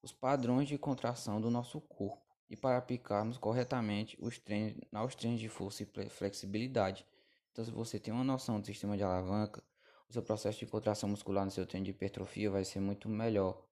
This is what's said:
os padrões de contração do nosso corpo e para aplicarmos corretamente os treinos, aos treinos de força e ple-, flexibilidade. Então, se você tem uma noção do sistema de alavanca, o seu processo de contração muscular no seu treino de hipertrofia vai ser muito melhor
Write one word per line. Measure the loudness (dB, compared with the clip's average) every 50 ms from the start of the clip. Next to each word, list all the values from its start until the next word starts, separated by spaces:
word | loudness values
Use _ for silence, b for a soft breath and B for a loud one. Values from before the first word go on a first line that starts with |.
os | -14 -16
padrões | -12 _ 2 4 4 4 6 6 6 4 4 2
de | 0 -2
contração | 0 0 -2 0 0 -2 -2 -2 -2 -2 0 0
do | 2 2
nosso | 2 0 0 -2 -8 -10
corpo | -10 _ -8 -6 -4 -4 -4 -8 _ _ _ _ _ _
e | -12 -2
para | 2 4 4 4
aplicarmos | 2 0 -4 -4 0 0 2 2 2 0 -2 -2
corretamente | 0 2 2 2 2 2 0 0 0 2 0 0 -2 -4 -6 -6
os | -6 -6 -6 -6
treinos, | _ -4 -2 0 0 -2 -4 -8 -12 -8
aos | -4 -2 -2 -2 -4
treinos | -2 -2 0 0 0
de | -2 -6
força | -6 -4 -6 -6 -4 -6 -8
e |
ple-, | -8 _ -8 -8 -8
flexibilidade. | -6 -2 -2 -2 -2 -2 -6 -2 -2 0 0 2 4 4 4 4 2 -2 -10 b b b b b b b b _
Então, | _ -6 -6
se | -4
você | -4 -4 -4 -4 -4 -6
tem | -4 -2
uma | -2 0 2
noção | 2 0 0 0 0 0 0
do | 0
sistema | -4 -6 -4 -2 0 0 2
de | 4
alavanca, | 4 4 2 2 2 2 2 2 0 -2 -10 -16 _ b b b b b b b b
o | -6
seu | -6 0
processo | 0 0 0 2 -2 -2 -2
de | -6
contração | -4 -4 0 2 2 2 2 2 0
muscular | 0 0 0 0 2 2 2
no | 2
seu | 0 -2 -4 -2
treino | -2 -2 -2
de | -2
hipertrofia | -2 -2 -2 -2 -2 -4 -8 -6 -2 0 0 2
vai | 2 2 0
ser | 0 0 0
muito | 0 0 0 -2 -2 -4
melhor | -2 0 2 2 4 4 4 2 0 -2 -12 _